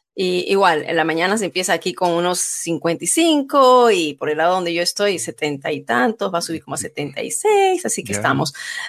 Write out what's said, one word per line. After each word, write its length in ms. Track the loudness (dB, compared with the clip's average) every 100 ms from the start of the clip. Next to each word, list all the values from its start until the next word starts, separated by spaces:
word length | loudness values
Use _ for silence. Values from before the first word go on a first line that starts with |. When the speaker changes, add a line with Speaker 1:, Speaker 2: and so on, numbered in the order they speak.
| _ -6
Speaker 1:
Y 280 | -2 -2 0
igual, 380 | 2 4 2 0
en 80 | -2
la 80 |
mañana 340 | 0 0 0 0
se 60 |
empieza 300 | -2 -4 -2
aquí 200 | -2 -2
con 180 | -2 0
unos 280 | 2 0 -2
cincuenta 640 | -4 -6 -4 -2 -2 -2
y 40 | 0
cinco 840 | 2 4 2 2 4 6 8 6
y 220 | 4 0
por 160 | -4 -4
el 80 | 0
lado 160 | 2
donde 200 | 2 0
yo 80 | -2
estoy, 380 | -2 0 -2 0
setenta 540 | -6 -6 -4 -4 -4
y 80 | -6
tantos, 520 | -2 0 0 0 -2
va 40 | -4
a 40 |
subir 220 | -4 -8
como 120 | -8 -8
a 20 |
setenta 440 | -8 -8 -8 -8
y 100 | -8
seis, 540 | -2 2 4 4 2 -2
así 200 | -4 -4
que 80 |
Speaker 2:
Ya. 60 | -2
Speaker 1:
estamos. 340 | 0 0 -2 -6 -12 -10